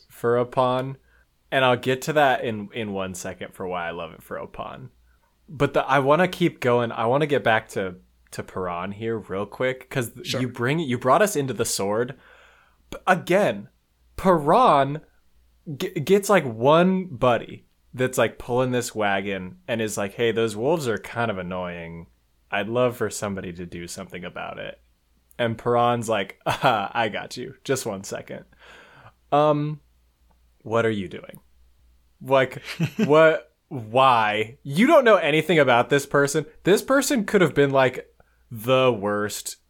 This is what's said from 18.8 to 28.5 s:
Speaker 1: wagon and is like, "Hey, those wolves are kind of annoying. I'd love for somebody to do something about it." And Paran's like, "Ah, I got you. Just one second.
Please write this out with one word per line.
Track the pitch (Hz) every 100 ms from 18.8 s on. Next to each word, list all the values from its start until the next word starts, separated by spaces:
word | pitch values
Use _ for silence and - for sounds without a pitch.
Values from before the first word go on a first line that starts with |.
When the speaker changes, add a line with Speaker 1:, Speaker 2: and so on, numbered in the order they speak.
| 113 110
Speaker 1:
wagon | 101 98 101 95 92 - -
and | 113
is | 110 104
like, | 101
"Hey, | - 117
those | 113 113 104
wolves | 131 170 123
are | 101
kind | - 117 117
of | 95
annoying. | 87 92 90 87 82 85 85 _ _ _ _
I'd | 101 104
love | 123 123 113
for | 107
somebody | - 104 95 90
to | 87 87
do | 87 87
something | - 90 92
about | 90 82 82 52
it." | 50 - _ _ _ _ _ -
And | 117 113
Paran's | 120 120 120 120 110
like, | 104 98 - -
"Ah, | - 135 107 98
I | 120 110
got | 95 - 123
you. | 120 - -
Just | 131 113
one | 98 -
second. | 117 - 131 -